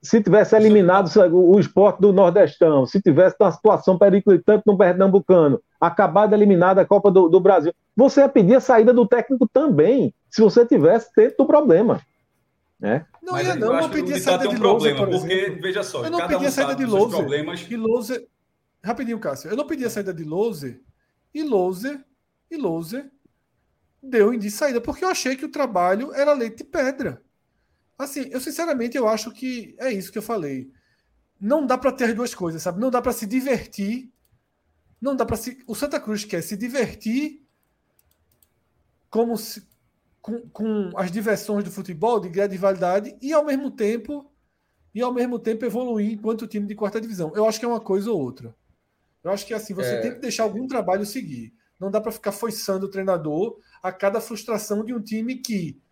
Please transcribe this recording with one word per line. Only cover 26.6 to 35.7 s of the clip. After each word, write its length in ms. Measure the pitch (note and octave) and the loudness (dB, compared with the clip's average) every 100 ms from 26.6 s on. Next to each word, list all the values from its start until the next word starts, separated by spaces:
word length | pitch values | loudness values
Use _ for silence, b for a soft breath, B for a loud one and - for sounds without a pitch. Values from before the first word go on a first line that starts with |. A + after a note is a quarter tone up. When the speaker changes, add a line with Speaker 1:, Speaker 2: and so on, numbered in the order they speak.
Speaker 3:
pedra. 580 | - E4+ C4 C4+ A3 B2+ _ _ _ _ _ _ _ _ | -10 -6 -4 -4 -10 -10 _ _ _ _ _ _ _ _
Assim, 320 | C#4 D4 B3 | -12 -10 -10
eu 100 | B3+ | -10
sinceramente, 560 | C4 D4 E4+ C4+ A#3 C4+ | -10 -8 -6 -4 -4 -2
eu 100 | A3 | -2
acho 220 | A3 A3+ | -2 -6
que 460 | - B3+ B3 G3+ _ | -12 -12 -12 -14 _
é 140 | C4 | -8
isso 180 | G3+ F3+ | -8 -10
que 80 | A3 | -12
eu 40 | |
falei. 460 | G#3 A3+ D3+ C3+ C3 _ _ _ _ _ _ _ | -8 -8 -6 -10 -12 _ _ _ _ _ _ _
Não 240 | G3+ D4+ | -2 -2
dá 140 | C4+ B3+ | 0 -2
pra 140 | C4 | -2
ter 140 | B3+ A#3+ | -2 -4
as 80 | |
duas 200 | A3 A#3+ | -4 -8
coisas, 260 | - F3 D#3+ | -8 -10 -8
sabe? 180 | E3+ F3 | -8 -6
Não 100 | B3+ | -4
dá 100 | B3 | -2
pra 120 | B3 | -4
se 140 | A#3 G#3 | -6 -6
divertir, 840 | B3+ C4 B3+ - - G3 A#3+ C4 _ _ _ _ _ _ _ _ _ | -6 -4 -6 -6 -10 -8 -8 -12 _ _ _ _ _ _ _ _ _
não 140 | B3 | -8
dá 100 | C4 | -4
pra 120 | A#3 A3 | -4 -6
se, 260 | B3 B3+ | -10 -16
o 60 | - | -16